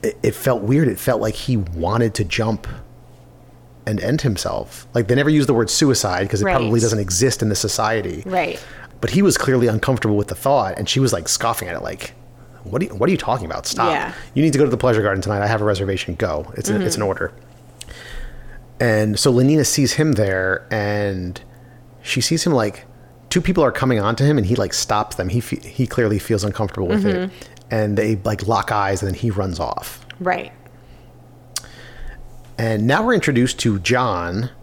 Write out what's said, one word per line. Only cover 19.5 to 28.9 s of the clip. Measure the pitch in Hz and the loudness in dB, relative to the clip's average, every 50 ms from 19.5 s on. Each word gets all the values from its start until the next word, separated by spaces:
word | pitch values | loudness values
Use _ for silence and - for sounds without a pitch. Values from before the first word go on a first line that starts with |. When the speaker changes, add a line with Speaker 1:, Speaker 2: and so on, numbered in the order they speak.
| 151 156 139 | 6 4 4
Speaker 1:
sees | - - - 139 123 - | 2 2 2 2 2 2
him | - 156 156 | 0 0 2
there, | 139 107 107 98 95 92 95 95 95 - - - | 2 2 2 2 2 0 0 0 0 -2 -2 -4
and | 113 107 101 104 104 104 104 101 98 92 90 90 95 - - - - - - - - - - - - - - | -4 -2 -2 -2 -2 -2 -2 -2 -2 -4 -6 -6 -8 -10 -14 -18 -20 -20 -20 -20 -20 -20 -20 -20 -20 -18 -8
she | - - 135 | -4 -2 -2
sees | 117 - 165 127 - | 0 0 0 0 2
him, | 185 156 | 2 2
like, | 123 110 107 - - - - - - - - - - - - | 2 2 0 -4 -8 -20 -20 -20 -20 -20 -20 -20 -20 -12 -2
two | - 180 | -2 0
people | 165 - 180 175 151 | 0 2 2 4 4
are | 127 | 2
coming | - - 135 131 127 107 | 2 2 0 2 2 2
onto | 98 107 117 - 139 | 2 0 2 2 4
him, | 147 151 | 4 4
and | 139 101 | 4 4
he, | 92 117 | 2 2
like, | - - - - | 0 0 -2 -2
stops | - - - 107 104 107 - - | -4 -2 0 0 0 0 -2 -4
them. | - 92 90 | -6 -4 -2
He | 85 120 | -2 -2
fe-, | - - - - - | -2 -2 -8 -8 -8
he | - - - 127 | -12 -4 -2 -2
clearly | 113 - - 117 104 107 98 | -2 2 0 2 2 2 0
feels | - - 113 104 101 | 0 0 -2 0 0
uncomfortable | 104 98 - 107 95 - - 95 | -2 -2 -2 -4 -4 -2 -4 -2
with | 175 196 214 190 | 0 0 2 2
it. | 208 190 | 2 0
Speaker 2:
Mm-hmm. | 180 185 190 - - - - - - - - | 0 -4 -6 -10 -14 -20 -20 -20 -20 -8 -4
Speaker 1:
And | 117 110 107 104 101 | -2 0 0 0 2
they, | 101 110 107 113 98 98 | 0 2 0 0 0 0
like, | 107 104 98 104 | -2 -2 -2 0
lock | 95 117 101 101 - | 0 0 0 0 0
eyes, | 113 104 101 98 | 0 0 0 0